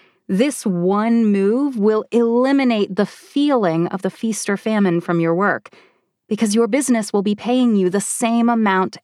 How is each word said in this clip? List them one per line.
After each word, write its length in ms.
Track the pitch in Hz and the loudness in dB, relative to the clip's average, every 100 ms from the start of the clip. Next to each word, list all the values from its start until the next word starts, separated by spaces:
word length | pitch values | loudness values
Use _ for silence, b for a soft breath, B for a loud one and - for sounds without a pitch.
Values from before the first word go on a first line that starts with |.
| b b - | b b -6
this 360 | 190 285 - | 0 0 -2
one 600 | 220 175 180 202 226 233 214 | -4 -2 0 0 0 2 2
move 500 | 196 196 240 285 240 | 2 0 0 -2 0
will 280 | 208 214 - | 0 0 0
eliminate 800 | 233 233 240 262 277 254 220 196 | 0 2 2 2 2 0 0 0
the 120 | 185 196 | 0 -2
feeling 800 | - - 285 294 254 180 165 170 | -6 -8 -2 0 2 0 0 -2
of 140 | 190 | -4
the 80 | 190 | -6
feast 380 | - 226 202 - | -6 -6 -4 -4
or 80 | 196 | -4
famine 440 | 226 214 190 170 | -2 0 2 0
from 180 | 170 170 | -2 0
your 160 | 165 | 0
work, 400 | 170 202 123 - b b b b b _ | 0 0 -2 -8 b b b b b _
because 260 | 208 220 | -2 0
your 140 | 220 233 | 2 2
business 420 | 262 262 233 208 | 0 0 0 0
will 120 | 202 | -2
be 120 | 202 | -2
paying 400 | 208 226 254 240 | -2 -2 2 2
you 140 | 208 180 | 2 2
the 140 | 196 | 0
same 480 | - - 233 233 233 | -4 -4 0 2 2
amount 480 | 233 208 190 190 - | 2 2 2 -2 -6